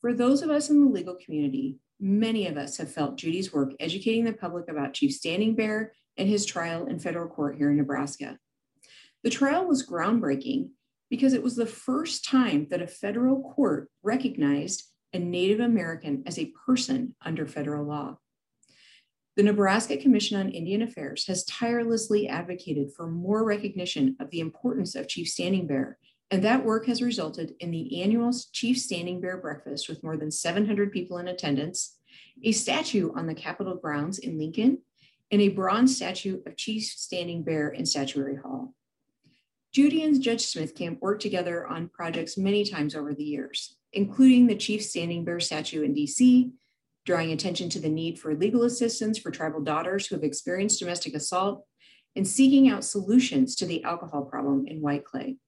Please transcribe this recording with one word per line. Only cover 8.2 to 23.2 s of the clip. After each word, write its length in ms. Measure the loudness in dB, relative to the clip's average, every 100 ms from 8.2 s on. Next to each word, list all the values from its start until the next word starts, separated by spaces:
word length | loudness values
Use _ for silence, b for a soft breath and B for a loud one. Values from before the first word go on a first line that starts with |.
| -12 -12 _ _ _ _ b b b b
The 60 | -4
trial 380 | 0 2 2 2
was 200 | 0 0
groundbreaking 840 | -4 0 2 2 -2 -2 -4 -4 _ _ _ _
because 240 | 2 4
it 80 | 4
was 140 | 0 -2
the 100 | -4
first 580 | -4 -4 -2 -2 -6
time 440 | 0 2 4 2 0
that 100 | -4
a 60 | -6
federal 560 | -8 -4 0 2 2 -2
court 360 | 0 2 2 -6 _
recognized 840 | -2 0 -2 0 0 2 -2 -8 -12 _ _
a 60 | -6
Native 420 | -4 0 2 2
American 600 | 2 2 0 -8 -6 -6 -6
as 120 | -8
a 140 | -8 -8 0
person 480 | 0 2 -2 -4 -8
under 240 | -8 -6 -6
federal 400 | -6 -6 -4 -4
law. 300 | -6 -8 -12 _ _ _ _ b b b b b _ _ 4
The 60 |
Nebraska 560 | 4 6 4 2 0 2
Commission 400 | 6 6 4 -2
on 120 | -2
Indian 300 | -4 -4 -2
Affairs 460 | -2 -6 -10 -8 -4
has 180 | -4
tirelessly 800 | -4 -4 -2 0 0 -2 2 0 0
advocated 680 | -4 -6 -10 -6 -4 -4 -6
for 100 | -8
more 380 | -6